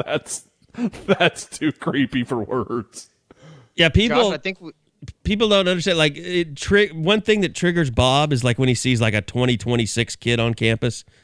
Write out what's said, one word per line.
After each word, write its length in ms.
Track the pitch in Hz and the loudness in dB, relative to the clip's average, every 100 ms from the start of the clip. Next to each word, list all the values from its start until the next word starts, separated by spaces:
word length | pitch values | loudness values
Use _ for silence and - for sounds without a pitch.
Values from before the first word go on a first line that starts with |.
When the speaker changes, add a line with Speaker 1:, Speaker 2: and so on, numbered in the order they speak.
Speaker 1:
that's, 440 | - - - - - _ _ - 240 - - | -6 -6 -6 -14 -14 _ _ -6 -6 -6 -2
that's 400 | 190 175 - - | 2 2 0 -14
too 280 | - 156 | -6 -6
creepy 500 | - 165 139 131 127 | -4 -4 -2 0 -2
for 180 | 120 120 | -2 -4
words. 680 | 101 123 107 120 - - - _ _ - - - _ - | -2 -4 -2 -6 -6 -16 -20 _ _ -20 -20 -20 _ 0
Speaker 2:
Yeah, 140 | 165 | 2
people 280 | 190 226 294 214 | 4 2 2 2
Speaker 3:
Josh, 40 | |
I 40 | 156 | 0
think 240 | 185 190 | -8 -10
we 100 | 165 - _ _ - - | -16 -20 _ _ -20 -10
Speaker 2:
people 240 | 175 208 220 | -4 0 2
don't 180 | 202 180 | 4 2
understand. 280 | 180 190 165 | 0 0 2
Like, 180 | 156 147 | 2 0
it 380 | 175 175 170 139 | -4 -4 -4 -6
tri-, 320 | - 202 208 | 2 2 2
one 340 | 160 160 214 | 0 0 2
thing 200 | - 214 | 2 0
that 120 | 175 | 0
triggers 380 | - 175 170 143 | 0 0 0 0
Bob 420 | 117 127 139 151 | 2 4 4 2
is, 100 | 131 | 0
like, 140 | 123 120 | 0 2
when 100 | 131 | 0
he 60 | |
sees, 260 | 117 131 120 | 0 0 2
like, 140 | 110 | 2
a 80 | 104 | 0
twenty 340 | - 120 127 120 | -2 -2 0 0
twenty-six 580 | 117 120 110 - 117 - | 0 -2 0 -2 -4 -4
kid 240 | 120 117 | -2 0
on 160 | 117 110 | 0 0
campus 480 | 113 113 123 - - _ | 0 0 -2 -6 -16 _